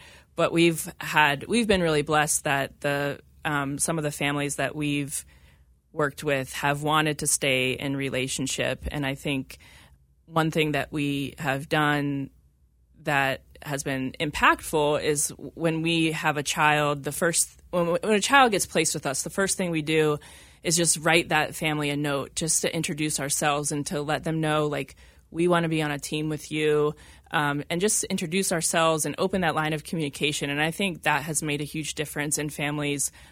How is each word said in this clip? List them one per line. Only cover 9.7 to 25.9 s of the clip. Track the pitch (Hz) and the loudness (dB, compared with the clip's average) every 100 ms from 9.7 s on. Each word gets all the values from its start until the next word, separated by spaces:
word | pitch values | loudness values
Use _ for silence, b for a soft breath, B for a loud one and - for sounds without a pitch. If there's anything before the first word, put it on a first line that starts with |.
| b b b _ _ - | b b b _ _ -4
one | 165 160 | 0 2
thing | 160 151 | 2 0
that | 143 - | 0 -4
we | 151 143 139 139 - | -4 -2 -4 -6 -6
have | 147 139 139 | -4 -4 0
done | 156 147 147 143 139 135 - _ _ _ _ _ _ | 2 2 2 0 -4 -6 -12 _ _ _ _ _ _
that | 156 143 135 131 - - | -2 2 2 -2 -10 -16
has | 147 143 | -8 -6
been | 147 131 131 - | -4 -4 -4 -4
impactful | 151 - 262 330 - 156 147 147 | -6 4 4 4 0 0 2 2
is | 151 147 - - | 0 -2 -2 -6
when | 135 - 165 160 | -14 -4 -2 0
we | 165 165 160 | 0 2 0
have | 156 160 147 | 0 0 0
a | |
child, | 139 - 151 151 147 143 | -2 2 4 4 2 0
the | 147 | -4
first, | - 170 165 - - - | -2 0 0 -2 -6 -6
when, | 180 170 | -2 0
when | 175 196 | 0 2
a | 208 | 0
child | - 277 247 | 6 6 6
gets | 185 - | 4 0
placed | 170 160 | 0 0
with | 156 147 | -2 -4
us, | 131 | -4
the | 165 | -4
first | - 196 - | -2 -2 0
thing | 180 | -2
we | 160 | -2
do | 151 160 151 151 B B B B | 0 2 2 0 B B B B
is | - 165 | -2 2
just | 165 165 | 2 2
write | 160 170 - | 4 4 4
that | 156 - | 2 0
family | - 160 151 147 | -2 -2 -2 -2
a | 143 | -2
note | 151 139 - | -2 -2 -4
just | - 160 - | -4 -2 0
to | 185 | 0
introduce | 165 160 151 151 151 | -2 -4 -2 -2 -2
ourselves | 139 - 151 143 147 | -2 0 0 0 0
and | 147 139 | -4 -4
to | 151 | -4
let | 147 143 | -2 -2
them | 160 160 | -2 0
know, | 156 151 151 | 2 2 0
like, | 143 135 - b b _ | -2 -6 -14 b b _
we | 165 175 | -2 2
wanna | 170 165 | 4 2
be | 160 | 0
on | 151 | 0